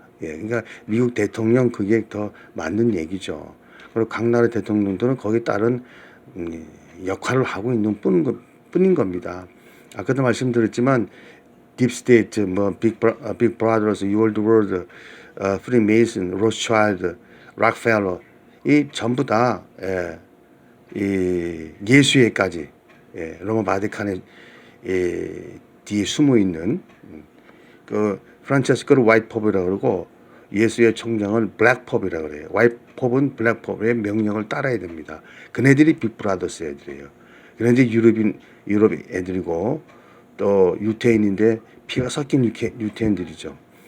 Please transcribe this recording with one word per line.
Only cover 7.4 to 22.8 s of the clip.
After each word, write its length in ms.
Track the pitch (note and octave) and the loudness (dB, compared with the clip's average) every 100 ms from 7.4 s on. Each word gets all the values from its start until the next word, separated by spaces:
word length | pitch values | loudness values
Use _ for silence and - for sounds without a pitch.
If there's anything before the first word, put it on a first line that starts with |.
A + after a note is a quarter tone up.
하고 280 | B2 F#2+ A2+ | 0 -4 -2
있는 280 | A#2+ G#2+ G#2 | 0 0 -2
뿐, 400 | G3 F#3 C#3+ A2 - _ _ | 0 2 2 -4 -10 _ _
뿐인 220 | F3+ F#3 F3 | 2 4 4
겁니다. 520 | G2 F2+ F2 F2+ F2+ - - - - - | 0 -4 -8 -12 -14 -20 -20 -20 -16 -8
아까도 260 | G2 C3 | -2 0
말씀드렸지만 880 | B2+ G#2+ B2+ A#2+ A2 - B2+ C3 G2 - - - _ _ _ - | 2 0 0 2 0 2 2 2 -2 -10 -20 -20 _ _ _ -2
딥스테이트, 640 | B2+ - - A#2+ A2 - | -2 0 4 4 4 -2
뭐 300 | G2 F#2 G2+ F2+ | -2 0 -2 0
빅브라-, 400 | A2+ A2 A2+ - | -2 0 0 0
아, 100 | A2 | -6
빅브라더스, 720 | G2+ A#2 - A2+ A2+ G#2+ G2 G2 | -2 -2 0 0 2 0 -2 -2
유월드 340 | G#2 A2 G#2+ | 0 0 0
월드, 460 | G#2+ A2+ G2+ F#2 F2 - - - - - | 4 4 4 -2 -6 -16 -20 -20 -20 -6
어, 180 | G2 F#2+ | -4 -4
프리메이슨, 720 | - B2 G#2 A2 A2+ G#2+ F2+ | 0 2 4 4 2 -2 -6
로스차일드, 840 | F#2+ A2 G#2+ - A2 G#2+ F#2 F#2 - - - - - | -2 -2 -2 -2 2 2 0 -6 -8 -16 -20 -20 -2
락펠러, 640 | A2 A2+ A#2 A2 G2 F2 - - _ _ C#3 | -2 0 0 0 0 -4 -10 -20 _ _ 0
이 220 | D3 C#3+ | 2 0
전부 340 | - A2+ B2 C3 | -4 -4 -2 0
다, 380 | G#2+ B2 G2 - - | 0 0 -2 -10 -12
예, 380 | F#2 F#2 F2 D#2+ - _ _ _ _ _ _ | -6 -4 -6 -10 -18 _ _ _ _ _ _
이 800 | - G2 G2 F#2 F2+ E2+ E2 D#2+ D#2+ G2+ | -4 -2 0 0 -2 -4 -8 -12 -10 4
예수회까지, 840 | C3+ C#3 C#3 A2+ - F#2+ E2+ D2 _ | 4 6 4 4 2 -2 -4 -12 _